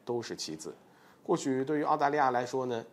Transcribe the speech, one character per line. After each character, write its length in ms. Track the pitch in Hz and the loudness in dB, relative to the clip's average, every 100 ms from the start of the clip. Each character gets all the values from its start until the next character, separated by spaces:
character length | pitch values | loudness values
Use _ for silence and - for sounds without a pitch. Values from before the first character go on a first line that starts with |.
都 180 | - 120 | -6 -4
是 140 | 110 87 | -4 -8
棋 180 | - | -8
子。 180 | 80 82 - - - - - - | -10 -12 -14 -20 -20 -20 -10 0
或 100 | 170 | 0
许 280 | 139 131 | 2 0
对 160 | 135 151 | 0 0
于 20 | |
澳 140 | 139 151 | 2 2
大 140 | 143 | 2
利 60 | 147 | 4
亚 140 | 131 | 2
来 160 | 123 123 | 2 0
说 180 | 131 127 | -2 -2
呢， 180 | 117 - | -4 -6